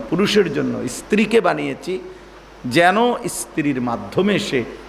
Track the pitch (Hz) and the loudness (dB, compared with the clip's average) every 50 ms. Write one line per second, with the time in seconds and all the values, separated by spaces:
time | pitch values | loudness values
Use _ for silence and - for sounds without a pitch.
0 | - - 156 170 208 - - 214 190 165 - 156 139 127 120 113 110 127 - - | -4 -4 0 0 0 4 4 4 2 2 0 -2 -2 -2 -4 -4 -6 -6 -8 -10
1 | - - 220 208 226 214 226 226 185 175 160 151 147 139 135 - - 175 185 185 | -4 0 2 2 2 4 4 4 4 4 2 0 -2 -6 -6 -8 -6 -6 -6 -6
2 | - - - - - - - - - - - - - 127 117 165 170 180 190 214 | -8 -12 -16 -18 -20 -20 -20 -20 -20 -20 -18 -10 -6 0 4 4 6 6 6 4
3 | 240 240 233 - - 175 - - - - - 165 151 147 135 127 120 123 117 104 | 2 2 0 -2 -4 -6 -6 -6 -10 -6 -4 -2 -2 0 0 0 -2 -2 -4 -4
4 | 101 98 - - 185 208 202 156 - - - 123 113 - - - - | -6 -4 -2 0 2 2 2 0 0 -2 -2 -2 -2 -4 -8 -14 -16